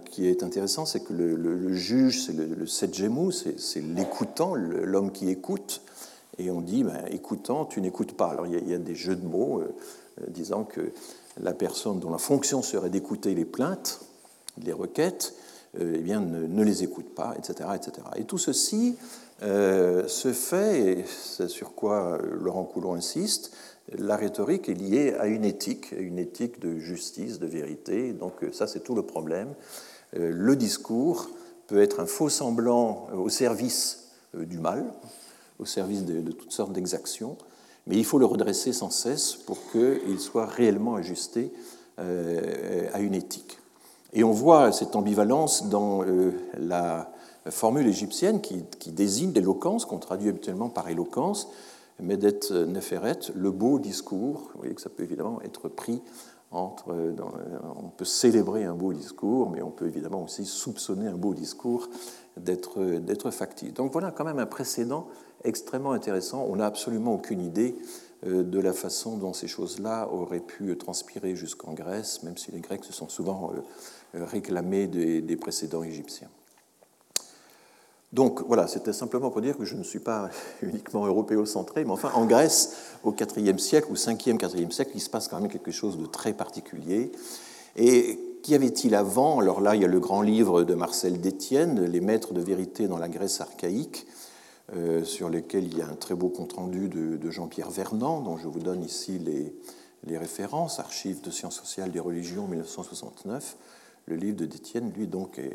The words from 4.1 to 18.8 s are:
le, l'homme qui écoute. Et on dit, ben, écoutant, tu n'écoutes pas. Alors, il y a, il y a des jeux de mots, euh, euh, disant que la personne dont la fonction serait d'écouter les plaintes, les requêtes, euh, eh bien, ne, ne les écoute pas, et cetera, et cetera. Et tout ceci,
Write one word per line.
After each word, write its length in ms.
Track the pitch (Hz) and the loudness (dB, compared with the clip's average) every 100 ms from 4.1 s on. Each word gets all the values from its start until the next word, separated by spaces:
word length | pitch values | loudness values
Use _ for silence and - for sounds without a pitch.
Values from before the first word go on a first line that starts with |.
| - 107 - 175 | -2 -4 0 0
le, 300 | 151 85 90 | 0 -2 0
l'homme 260 | 90 98 98 | 2 2 2
qui 180 | - 92 | 0 0
écoute. 540 | 92 - 196 - - - - - - - - | 0 -2 -4 -4 -10 -12 -18 -18 -20 -16 -6
Et 140 | 90 | -2
on 80 | 87 | -2
dit, 240 | 87 127 | 0 2
ben, 200 | 107 80 85 | 2 -2 -6
écoutant, 540 | 85 - - - 143 | -8 -6 -6 -2 -2
tu 160 | 147 107 | -2 -2
n'écoutes 320 | 92 - 104 | -2 -2 -4
pas. 160 | - 87 | 0 0
Alors, 180 | 76 87 | 0 -2
il 60 | |
y 40 | 85 | -2
a, 40 | |
il 80 | - | 0
y 40 | |
a 40 | 87 | -2
des 160 | 87 | -4
jeux 220 | 85 90 92 | -6 -2 -2
de 100 | 90 | -2
mots, 320 | 90 139 110 | 0 0 0
euh, 160 | - - - - - - | -4 -8 -14 -18 -20 -12
euh, 60 | - | -10
disant 340 | 85 82 101 | -8 -4 -4
que 300 | 107 - 82 - - - - - | -4 -4 -6 -8 -16 -20 -18 -6
la 120 | 90 | -4
personne 460 | - 92 - 113 95 | -2 -2 -2 -2 -2
dont 120 | 85 | -2
la 80 | 82 | -4
fonction 440 | - 139 - 135 | 2 2 4 0
serait 280 | 123 101 87 | 0 -2 0
d'écouter 440 | 95 - 104 101 | -2 -2 -2 0
les 100 | 87 | 0
plaintes, 580 | 80 - 143 190 - - - - - - - - | 0 0 -2 0 -6 -8 -14 -20 -20 -20 -18 -8
les 100 | - | -6
requêtes, 640 | 80 90 - 175 180 - - - - - 92 | -4 -4 0 0 0 -6 -8 -20 -20 -16 -4
euh, 140 | 85 82 | -2 0
eh 40 | |
bien, 200 | 85 107 | 0 0
ne, 260 | 90 82 80 | 0 -2 0
ne 160 | 98 | 4
les 220 | 107 98 | 6 4
écoute 280 | 92 - - | 0 -4 -10
pas, 220 | - 117 - | -6 -6 -6
et 80 | |
cetera, 300 | - - 78 | -8 -8 -4
et 80 | - | -4
cetera. 300 | - - - - | -6 -12 -10 -8
Et 60 | |
tout 160 | - 185 | -4 0
ceci, 560 | - 131 - 214 | 0 2 2 4